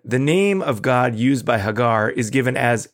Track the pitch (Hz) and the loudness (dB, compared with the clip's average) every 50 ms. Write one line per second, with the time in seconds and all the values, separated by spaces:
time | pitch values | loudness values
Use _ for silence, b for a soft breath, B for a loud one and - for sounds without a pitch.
0 | - 113 117 127 135 147 165 190 196 202 196 190 196 151 123 104 - 131 127 123 | -6 -2 -2 0 2 2 2 2 2 2 0 0 -2 -4 -4 -2 0 0 2 2
1 | 127 123 117 107 120 131 139 127 - - 120 110 98 107 107 113 123 117 113 110 | 2 0 0 0 0 2 0 0 0 0 0 0 0 -2 -2 0 0 2 2 2
2 | 107 110 - - 120 107 120 135 123 127 123 - 127 120 120 110 - - | 0 0 -2 -4 -4 -2 -2 0 0 0 0 0 2 0 0 0 -4 -6